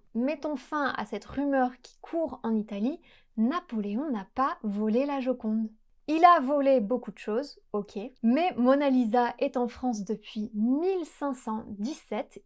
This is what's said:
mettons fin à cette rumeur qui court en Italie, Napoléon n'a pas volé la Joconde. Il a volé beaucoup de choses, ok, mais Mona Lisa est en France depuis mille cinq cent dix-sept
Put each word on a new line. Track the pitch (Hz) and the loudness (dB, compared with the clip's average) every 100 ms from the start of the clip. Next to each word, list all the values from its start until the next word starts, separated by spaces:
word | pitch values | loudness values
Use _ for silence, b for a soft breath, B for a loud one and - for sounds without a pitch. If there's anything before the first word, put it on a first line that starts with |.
| _ | _
mettons | 226 262 302 302 285 | -4 -2 -2 -4 -6
fin | - 302 269 - | -6 -2 -2 -4
à | 208 | -6
cette | 208 - | -8 -6
rumeur | - 285 269 247 247 | -4 0 2 2 -2
qui | - - | -18 -20
court | - 330 320 - | -8 -4 -4 -4
en | 226 | -2
Italie, | 220 208 202 220 339 b b b - | -2 -2 -4 -4 -4 b b b 0
Napoléon | 226 339 349 220 202 208 320 | 0 0 -4 -6 -4 -4 -2
n'a | 220 185 - | -4 -4 -2
pas | 269 349 | -2 -2
volé | 214 202 214 220 285 | -4 -2 0 2 0
la | 277 | 0
Joconde. | 254 254 220 220 220 - _ _ - | -2 -2 -2 -2 -4 -8 _ _ -2
Il | 320 349 | 6 8
a | 339 | 8
volé | 254 294 277 262 | 4 2 4 4
beaucoup | 202 247 247 | 2 -2 -4
de | - | -10
choses, | - 220 285 - _ | -4 -4 -4 -12 _
ok, | 208 202 - 240 - | -6 -6 -8 -10 -2
mais | 226 269 359 226 | 2 2 2 2
Mona | 247 277 285 | 4 4 4
Lisa | 254 233 247 240 - | 2 2 2 2 0
est | 277 262 | -2 -2
en | 240 | -4
France | - 254 214 | -4 -4 -4
depuis | 190 214 - 220 214 | -4 -8 -8 -8 -6
mille | 214 226 277 359 381 311 | -2 0 2 0 -2 -4
cinq | - 285 | -6 -6
cent | 254 - 214 - | -4 -6 -8 -8
dix-sept | 202 214 311 - 208 - - | -8 -6 -8 -8 -8 -8 -10